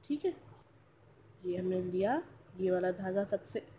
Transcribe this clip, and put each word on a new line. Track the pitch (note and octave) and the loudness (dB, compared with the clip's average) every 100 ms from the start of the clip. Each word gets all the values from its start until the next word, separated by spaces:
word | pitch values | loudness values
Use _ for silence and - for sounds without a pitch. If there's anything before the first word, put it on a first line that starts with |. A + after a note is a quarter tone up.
| - | -4
ठीक | D4 F#4 | -2 -2
है, | - - - - - - - - - - - F3+ | -4 -14 -20 -20 -20 -20 -20 -20 -20 -20 -10 -4
ये | F3+ | -2
हमने | F#3 F#3 | 0 0
लिया, | F3+ F3+ G3 C#4+ - - - F#3 | 0 2 2 2 -2 -16 -20 -2
ये | F#3 | 2
वाला | F3+ F#3 | 4 2
धागा | F3+ F#3+ G3 G3+ | 0 0 0 2
सबसे | G3 - - - | -2 -2 -8 -8